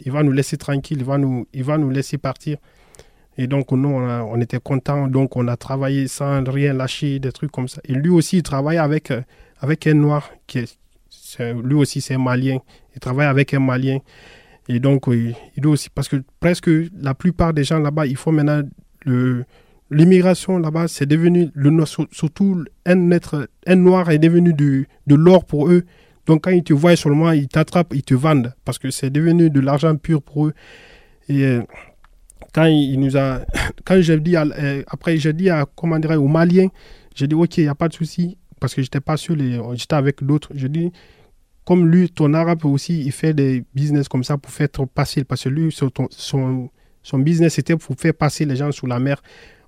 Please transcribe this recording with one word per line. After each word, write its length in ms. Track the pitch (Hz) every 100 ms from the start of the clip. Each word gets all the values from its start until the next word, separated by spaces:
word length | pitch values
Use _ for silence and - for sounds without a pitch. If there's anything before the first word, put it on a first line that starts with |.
il 80 | 131
va 100 | 147
nous 100 | 147
laisser 240 | 135 131 147
tranquille, 420 | - 139 - 147
il 60 |
va 140 | 127 139
nous, 280 | 139 123 110
il 100 | 139
va 160 | 131 156
nous 120 | 139
laisser 280 | 135 - 143
partir. 380 | 135 - 151 147 _ _ _ - - _ _ -
Et 80 | 127
donc, 240 | 139 131
nous, 200 | 131 143
on 180 | 135 123
a, 140 | 117
on 180 | 110 120
était 180 | 117 123
contents. 500 | - 135 - 143 135
Donc, 280 | 131 135 127
on 100 | 123
a 120 | 120
travaillé 500 | - 135 135 139 131
sans 340 | - 139 139
rien 280 | 131 139 143
lâcher, 460 | 131 131 - 147 139
des 140 | 131
trucs 180 | - 147
comme 180 | - 127
ça. 140 | -
Et 80 | -
lui 160 | 131 165
aussi, 300 | 170 - 185
il 40 |
travaillait 380 | 151 139 143 165
avec, 300 | 147 156 -
euh, 100 | 120 127 _ _ -
avec 260 | 135 160 160
un 60 |
Noir, 380 | 151 147 147 - - -
qui 140 | 127
est, 180 | 113 _ _ _ _
c'est, 420 | _ - - 156
lui 220 | 117 127
aussi, 260 | 147 139 139
c'est 140 | -
un 40 | 131
Malien. 400 | 127 127 131 131 _ _ _
Il 60 | 127
travaille 260 | 131 131 147
avec 260 | 135 139
un 80 | 139
Malien. 380 | 131 127 131 135 - - - - _ _ -
Et 120 | 120
donc, 280 | 139 139 131
euh, 240 | 120 117 117 -
il 120 | - 151
aussi, 240 | 147 -
parce 180 | - 135
que 140 | 139 - -
presque 300 | 170 175 175 160 170 196
la 160 | 139
plupart 380 | 135 180 160 165
des 100 | 151
gens 160 | 131 160
là-bas, 280 | 147 151 147
ils 100 | 131
font 160 | 165
maintenant 300 | 156 147 147 139 - _ _
le, 400 | 135 123 127 123 127 _ _ _ -
l'immigration 680 | 147 175 185 185 175 - 185
là-bas, 300 | 156 160 170
c'est 180 | - 139
devenu, 440 | 156 170 175 160
le 160 | 143 143
no-, 160 | 160
sur-, 240 | 151 - 147
surtout 520 | - 156 - 196 180 143 _ 175
un 240 | 185 175
être, 380 | 170 - 147 127 _ -
un 100 | 185
Noir 340 | 180 185 170
est 80 | 151
devenu 360 | 165 170 175
du, 340 | 147 143 135 135 _ -
de 80 |
l'or 300 | 143 170 185
pour 240 | - 147 147
eux. 160 | 175 175 _ _ _
Donc, 200 | - 160
quand 80 | 185
ils 120 | 180
te 80 | -
voient 240 | 143 175 170
seulement, 360 | 147 147 165
ils 160 | 156 135
t'attrapent, 440 | 156 160 180 165
ils 80 | 139
te 120 | -
vendent, 400 | 131 156 147 117 -
parce 140 | - -
que 120 | 131
c'est 200 | - 135
devenu 400 | 147 165 170 165
de 100 | 139
l'argent 340 | 135 143 160
pur 280 | 151 - 156
pour 240 | - 147 151
eux. 80 | - - - - - _ _ -
Et, 160 | 139
euh, 160 | 135 120 - - - _ _ _ _ - -
quand 120 | 160
il, 300 | 160 151 139
il 60 | 135
nous 160 | 135 139
a, 240 | 135 127 - -
<laughs> 220 | - -
quand 160 | - 190
j'ai 180 | 165 156
dit 160 | 165
à, 80 | 165
euh, 400 | 151 - 143 139 -
après, 300 | 143 175 160
j'ai 140 | 151
dit 180 | 156 190
à, 160 | 156 139 -
comment 220 | 170 160
dirais-je, 200 | 156 156
aux 80 | 143
Maliens, 420 | 160 175 180 190 - - - -
j'ai 140 | - 143
dit, « 60 | 156
OK, 220 | 170 -
il 60 |
n'y 40 | 147
a 60 |
pas 140 | 143 165
de 40 |
souci », 460 | - 160 - 175 - _ -
parce 140 | 131
que 80 | -
j'étais 180 | 127 139
pas 160 | - 156
seul, 260 | - 156
et, 160 | 131 120
euh, 160 | 113
j'étais 200 | 120 -
avec 300 | 151 135 -
d'autres. 260 | 135 147 -
Je 120 | 143 131
dis, « 240 | 160 175 - _ _ _ _ _ _
Comme 220 | - 180 165
lui, 220 | 175 175
ton 240 | - 147
arabe 320 | 160 165 160
aussi, 400 | 147 139 - 165
il 80 | 139
fait 220 | - 156
des 300 | 151 135 127 -
business 340 | 135 147 147 139
comme 160 | -
ça 140 | 131 143
pour 120 | -
faire 200 | - 147
trop 180 | - 127 -
facile, 300 | 135 147 131
parce 180 | 123
que 40 | 131
lui, 220 | 147 160
son, 200 | - 135 - 131
son, 600 | - - 139 131 131 123 _ _ _
son 160 | - 135
business, 360 | 147 165 165
c'était 220 | - 135 165
pour 180 | - 131
faire 180 | 165
passer 300 | - 151 - 151
les 100 | 131
gens 160 | 147
sous 140 | - 127
la 120 | 120
mer. » 240 | 135 139 _ - - _